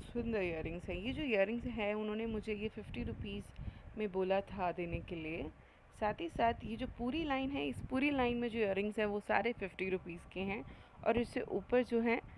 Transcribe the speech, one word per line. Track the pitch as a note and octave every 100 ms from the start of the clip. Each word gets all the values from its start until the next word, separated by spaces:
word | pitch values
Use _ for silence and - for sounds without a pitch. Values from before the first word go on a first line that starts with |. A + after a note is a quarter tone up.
सुंदर | - A#3+ A#3 A3
इयररिंग्स | F3+ D#3+ D#3+ E3+ F3
हैं। | F3+
ये | A3
जो | C4+
इयररिंग्स | D4 G#3 G3 A#3+ B3
हैं | A3+ G3+
उन्होंने | G#3+ G#3+ G#3+ A3+
मुझे | G#3+ G#3+
ये | G#3 G#3+
फिफ्टी | A3 G#3+ A#3+
रुपीज | A#3 A3 G#3 G3+ F#3+ - - - - G#3+
में | G#3+
बोला | F#3+ F#3 F#3+
था | G3 F#3+ F3+
देने | E3+ F3 E3+
के | E3+ E3+
लिए। | D#3 E3 D#3+ - - - - -
साथ | G#3+ G#3+
ही | E4
साथ | - A#3 A#3
ये | G#3+ A3
जो | B3 -
पूरी | A#3+ D4+
लाइन | D#4+ C4+ C4+
है, | C#4 C#4+
इस | B3 -
पूरी | C4 C#4+
लाइन | C#4 A#3+ A#3+
में | A#3+
जो | A3+
इयररिंग्स | G3+ G3 G#3 G#3+
हैं | G#3
वो | G3+
सारे | G3+ G#3 A3
फिफ्टी | A#3 F#3+ - F#3+
रुपीज | F3+ E3+ E3+ -
के | F3+
हैं | F#3+ G#3 - - - - -
और | A3
इससे | - B3+
ऊपर | - G3+ F#3+ B3
जो | B3 A#3
हैं | A#3 A#3 -